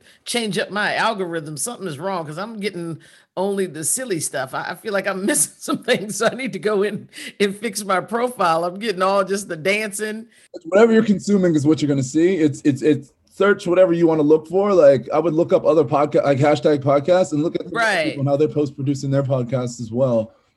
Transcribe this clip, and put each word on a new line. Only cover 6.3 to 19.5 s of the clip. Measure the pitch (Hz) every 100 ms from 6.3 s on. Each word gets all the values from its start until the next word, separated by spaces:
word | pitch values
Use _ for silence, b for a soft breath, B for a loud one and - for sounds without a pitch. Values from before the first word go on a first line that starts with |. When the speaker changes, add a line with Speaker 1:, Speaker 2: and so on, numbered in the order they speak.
| 226
Speaker 1:
need | 262
to | 175
go | 190 214
in | 208 202 123 B B B
and | 202 196
fix | 233 196 196
my | 185
profile. | - 233 247 247 180 165 175
I'm | 185
getting | 226 180
all | 190 196
just | 185 196 202
the | 170
dancing. | 175 208 220 202 214 214 226 b b - -
Speaker 2:
Whatever | 185 226
you're | 220 220
consuming | 190 - 202 180 156
is | 139
what | 156
you're | 147
gonna | 139
see. | 135 151 175 190
It's, | 151 131 151
it's, | 127
it's | 131 147 - _ _
search | - 196 202 175
whatever | 180 185
you | 170 170
wanna | 156
look | 147 160 156
for. | 180 202
Like, | 190 143 139 -
I | 151
would | 165
look | 156 170
up | 185 -
other | 156
podca-, | 135 147 147 160
like, | - 139
hashtag | 147 147 170 147
podcasts | 127 143 139 180 185
and | 147
look | 160 -
at | 175
the |
Speaker 1:
Right. | 185 226 190 156
Speaker 2:
people | 135
and | 139
how | 143
they're | 151
post-producing | 151 147 139 135 139 139
their | 135
podcasts | 135 131 120